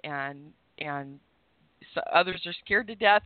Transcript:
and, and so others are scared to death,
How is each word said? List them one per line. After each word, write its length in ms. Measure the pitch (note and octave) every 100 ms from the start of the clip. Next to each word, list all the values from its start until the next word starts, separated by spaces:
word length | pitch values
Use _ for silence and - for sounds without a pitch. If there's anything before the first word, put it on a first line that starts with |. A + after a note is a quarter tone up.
and, 480 | - C#3+ C#3 C#3+ D3+ _ _ -
and 400 | D3+ C#3+ C#3 C#3 _ _ _ _ _ _ -
so 60 | - -
others 300 | E3 F3+ F3+ F3
are 80 | F3
scared 220 | - G#3 A3
to 60 |
death, 280 | A3 G#3 G#3